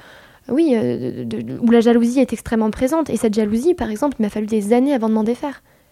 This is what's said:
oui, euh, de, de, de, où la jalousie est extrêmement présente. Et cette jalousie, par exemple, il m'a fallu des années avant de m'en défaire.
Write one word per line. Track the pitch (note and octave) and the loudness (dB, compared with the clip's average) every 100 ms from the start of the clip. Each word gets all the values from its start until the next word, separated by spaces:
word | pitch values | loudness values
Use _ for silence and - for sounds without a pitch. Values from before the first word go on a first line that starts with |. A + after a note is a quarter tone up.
| - - - - - | -14 -20 -20 -20 -6
oui, | B3+ E4 | 0 2
euh, | A#3 B2 A#2+ B2+ - | 2 0 -2 -6 -8
de, | |
de, | A#3 A3 | -8 -8
de, | A3+ C3 | -8 -2
où | A#3 | 4
la | A#3 | 4
jalousie | A3+ A#3 A#3 B3+ | 6 4 2 2
est | B3+ | 0
extrêmement | A3 - A3+ A3 | -2 -4 -2 -2
présente. | - C4 D#4+ D4 | 0 0 0 -2
Et | A3 | -2
cette | A3+ | 0
jalousie, | G#3 G#3+ A3+ D#4 | 0 0 0 0
par | F4 A3+ | 0 -2
exemple, | G#3+ D4 B3+ | -2 -4 -2
il | |
m'a | G#3 | -4
fallu | G#3+ G#3+ | -2 -2
des | A3 G3+ | -2 2
années | A#3+ C4+ | 2 2
avant | C#4 A3 | 0 0
de | |
m'en | A3 | 0
défaire. | A3 A#3+ D4 C4+ _ _ _ | 0 -2 -6 -10 _ _ _